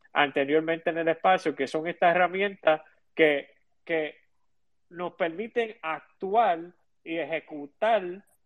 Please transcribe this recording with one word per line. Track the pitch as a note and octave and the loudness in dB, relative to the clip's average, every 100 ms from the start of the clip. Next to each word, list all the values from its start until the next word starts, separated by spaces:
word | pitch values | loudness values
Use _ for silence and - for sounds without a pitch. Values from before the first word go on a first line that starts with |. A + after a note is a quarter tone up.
| _ | _
anteriormente | - C#3+ C#3+ C#3 D3+ D#3+ E3 E3+ | 0 0 0 2 2 2 -2 -2
en | E3 | -2
el | E3 | 0
espacio, | D#3+ F#3+ F#3 E3 | 2 2 2 0
que | C3+ C3+ | -4 -4
son | D#3+ D#3+ | -4 -6
estas | E3+ F3+ E3+ | 2 2 4
herramientas | F3+ F#3 G3+ G3 - D#3 - _ _ | 2 0 -4 0 0 0 -2 _ _
que, | - D#3 C#3+ - _ _ _ | 2 4 4 -4 _ _ _
que | - E3 D3+ - _ _ _ _ _ _ _ | -6 -4 -4 -10 _ _ _ _ _ _ _
nos | E3+ F3 | -10 -10
permiten | - F3 E3 A3 A#3+ A3+ - | -4 -4 -4 -6 -4 -6 -6
actuar | D#3+ D3+ - _ F#3+ G#3+ A3 E3+ F3 _ _ _ | -8 -8 -10 _ -2 2 2 0 -6 _ _ _
y | E3 E3 | -10 -8
ejecutar | C#3+ D#3 - D3+ C#3+ _ G#3+ A3 F3+ F#3 _ _ | -6 -8 -8 -14 -14 _ 0 0 -2 -12 _ _